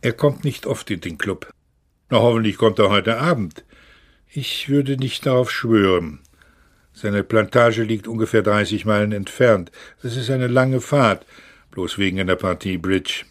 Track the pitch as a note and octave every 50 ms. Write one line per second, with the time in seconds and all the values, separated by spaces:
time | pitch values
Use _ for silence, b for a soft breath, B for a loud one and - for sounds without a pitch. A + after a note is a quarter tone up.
0 | - B2+ A#2 - - D3 B2+ - - D3 B2 - - - C#3 - - - G#2+ F2
1 | - F2+ E2 D2 - G#2 F#2+ - - - - _ _ _ _ _ _ _ _ _
2 | _ _ C3 A2 A2 A#2+ A#2 A2+ A2 G#2+ F#2+ - A2+ A2+ G2+ - G#2+ - G2+ G2+
3 | F2+ A2 A2+ A#2 C#3 E3+ F3 B2+ G2+ E2 - - _ b b b b b b b
4 | b b b b b b _ D3+ C3+ - - - - - C#3 C#3+ C#3 C3+ C#3 C3
5 | C3 B2+ - - - C#3+ C3 B2+ B2+ - - - - A#2 A2+ A2 G2 F#2+ F#2 F2
6 | E2+ D#2+ D2 C2+ _ _ b b b b b b b b b b b b b -
7 | - G#2 G2+ G2+ F#2+ - - A2 G#2+ - - B2+ A#2 A#2 A2 A2 A#2 G#2+ A2+ G#2
8 | G2 A2 A#2 A2+ A2 A2 - A2+ F#2+ G#2+ G#2 G#2 G#2 F2 G#2 G#2 - G#2+ G#2+ G#2
9 | G#2+ G#2 G#2+ G2+ G2 - - - C3 A#2+ A2 G2 F2 - B B B B B B
10 | - B2 A#2 C3 A#2+ A2 C3+ B2+ B2+ B2 A#2+ C3 C3 C3 C3 B2+ A#2+ - - C#3+
11 | C3 A2 G2 - - B B B B B B B B B - - F#2 F2 - -
12 | G2+ F#2+ F#2 F#2+ G2 F2+ F#2 F2+ - F#2+ F2+ F2+ - G2 F#2 F2 E2 F#2 G2 F#2+
13 | F#2+ - - - - _